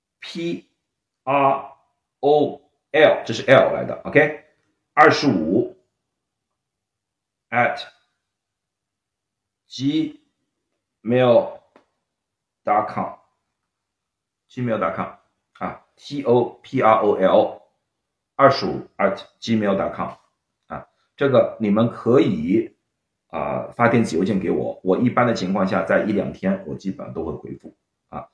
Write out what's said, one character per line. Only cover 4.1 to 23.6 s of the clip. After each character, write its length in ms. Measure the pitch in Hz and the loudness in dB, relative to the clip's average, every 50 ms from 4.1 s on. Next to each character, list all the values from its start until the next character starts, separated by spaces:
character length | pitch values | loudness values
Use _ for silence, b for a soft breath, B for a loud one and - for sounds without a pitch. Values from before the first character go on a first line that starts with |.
| - 143 151 - - - - _ _ _ _ _ _ _ _ _ - | 2 2 2 2 -2 -10 -16 _ _ _ _ _ _ _ _ _ 4
二 160 | 147 156 151 | 6 6 6
十 180 | - - 151 | 6 4 0
五 480 | 135 104 85 78 80 98 123 - - - _ _ _ _ _ _ _ _ _ _ _ _ _ _ _ _ _ _ _ _ _ _ _ _ _ _ _ _ _ _ _ _ _ _ - | 0 0 0 0 0 0 0 0 -2 -6 _ _ _ _ _ _ _ _ _ _ _ _ _ _ _ _ _ _ _ _ _ _ _ _ _ _ _ _ _ _ _ _ _ _ -6
at 300 | 113 123 120 - - - - - _ _ _ _ _ _ _ _ _ _ _ _ _ _ _ _ _ _ _ _ _ _ _ _ _ _ _ _ _ _ _ _ _ _ _ | -2 0 0 0 -2 -6 -12 -18 _ _ _ _ _ _ _ _ _ _ _ _ _ _ _ _ _ _ _ _ _ _ _ _ _ _ _ _ _ _ _ _ _ _ _
gmail 520 | _ - 123 131 143 156 160 - - - - _ _ _ _ _ _ _ _ _ _ _ _ _ _ _ _ - 107 123 127 127 120 117 113 - - - - _ _ _ _ _ _ _ _ _ _ _ _ _ _ _ _ _ _ _ _ - | _ -10 -4 -4 -2 0 -2 -2 -4 -8 -14 _ _ _ _ _ _ _ _ _ _ _ _ _ _ _ _ -4 0 2 2 4 4 4 4 2 0 -8 -16 _ _ _ _ _ _ _ _ _ _ _ _ _ _ _ _ _ _ _ _ -4
dot 300 | 107 104 107 104 - - | -2 0 0 0 -2 -6
com，gmail 0 | |
dot 0 | |
com，gmail 1900 | 104 87 - - - _ _ _ _ _ _ _ _ _ _ _ _ _ _ _ _ _ _ _ _ _ _ _ _ _ _ - 127 123 117 110 101 | -8 -8 -8 -10 -16 _ _ _ _ _ _ _ _ _ _ _ _ _ _ _ _ _ _ _ _ _ _ _ _ _ _ -10 -6 -4 -4 -2 -2
dot 160 | 92 82 82 | -2 -4 -4
com 120 | 98 87 - - _ _ _ _ _ _ _ _ | -6 -8 -10 -12 _ _ _ _ _ _ _ _
啊 280 | - 92 87 - - _ _ _ | -12 -10 -10 -10 -12 _ _ _
，T 260 | _ - - 143 143 | _ -18 -12 -10 -6
O 380 | - 120 123 123 110 - - - | -2 2 2 2 2 0 -6 -18
P 200 | - - 131 123 | -14 -6 -2 2
R 180 | 110 110 - - | 4 4 4 4
O 120 | 107 104 90 | 2 0 0
L 460 | 90 92 87 90 110 - - - - _ _ _ _ _ _ _ _ _ _ _ _ _ _ _ | 2 2 4 4 4 2 0 -4 -12 _ _ _ _ _ _ _ _ _ _ _ _ _ _ _
二 140 | - 139 127 | 2 4 4
十 160 | - - 101 | 4 2 -4
五 220 | - 67 65 - - _ | -6 -6 -8 -10 -12 _
at 220 | - 98 95 - - - - _ _ | -2 -2 -2 -2 -4 -12 -20 _ _
gmail 340 | - 117 113 107 104 98 95 | -4 -2 -2 0 0 0 0
dot 180 | 95 80 - - | 0 -2 -4 -6
com 200 | - 87 - - _ _ _ _ _ _ _ _ _ _ | -8 -10 -10 -10 _ _ _ _ _ _ _ _ _ _
啊， 200 | - 80 69 - _ _ _ _ _ _ | -16 -16 -16 -16 _ _ _ _ _ _
这 100 | - 143 | -2 0
个 300 | 139 127 113 110 - - - | 2 4 4 2 2 -2 -4
你 100 | 110 101 | -2 0
们 200 | 101 113 120 120 | 2 2 0 0
可 320 | - - - 113 127 147 | -2 -4 0 2 4 4
以， 520 | - - 95 78 76 87 101 113 117 - _ _ _ _ _ _ _ _ _ _ _ | 4 2 0 -4 -2 0 0 0 0 -2 _ _ _ _ _ _ _ _ _ _ _
啊， 400 | _ - 78 73 71 65 64 | _ -8 -6 -6 -4 -4 -6